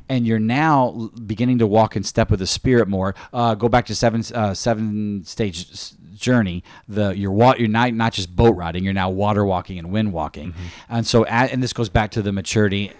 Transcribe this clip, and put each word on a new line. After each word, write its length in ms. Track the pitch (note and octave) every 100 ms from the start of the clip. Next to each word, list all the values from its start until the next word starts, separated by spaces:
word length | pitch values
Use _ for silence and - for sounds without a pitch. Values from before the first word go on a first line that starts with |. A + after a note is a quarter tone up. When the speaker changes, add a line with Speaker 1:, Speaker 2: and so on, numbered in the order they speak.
| -
Speaker 1:
and 200 | C3 A#2
you're 120 | A2+
now 500 | A2 B2+ D#3+ C#3+ B2
l-, 220 | A2 A2 A#2
beginning 340 | G#2+ A2 B2 B2
to 80 | A2
walk 300 | G#2+ G#2+ G#2
in 60 |
step 260 | G2 - A2+
with 100 | G2
the 60 | F#2
Spirit 400 | - B2 B2 G2
more. 260 | G2 F#2+ - -
Uh, 220 | B2 A#2
go 160 | G#2 A#2
back 160 | B2 -
to 80 |
seven, 280 | G#2 B2 A2+ A2
uh, 180 | A#2+ G#2+
seven 720 | F#2+ A#2+ G#2+ A2 G#2 G#2 G2+
stage 460 | E2 - G#2+ E2+ F#2
s-, 240 | - - - D#2
journey. 500 | G#2 - B2 F#2+ F2 - - -
The, 220 | G#2 G2+
you're 200 | F#2+ G2
wa-, 240 | G2+ B2 B2
you're 100 | A2+
not, 240 | A2 B2
not 200 | A2+ A2+
just 200 | - F2+
boat 220 | F2+ A#2 F2+
riding, 280 | E2+ F2
you're 100 | F#2+
now 160 | G2 F#2
water 340 | F#2 G#2 G#2
walking 340 | G2+ F2+ F2+ F#2
and 120 | E2+
wind 240 | G#2 G#2+
walking. 380 | E2 D2+ D#2 D#2
Speaker 2:
Mm-hmm. 140 | E2+ F2 - -
Speaker 1:
And 180 | A#2 G#2+
so, 200 | A#2 A2
at, 260 | A2+ B2+
and 100 | B2+
this 120 | B2
goes 160 | - A2
back 200 | A#2 G#2+
to 100 | A#2
the 100 | G2+
maturity 580 | G2 F#2 A2 G2+ G2 G2 -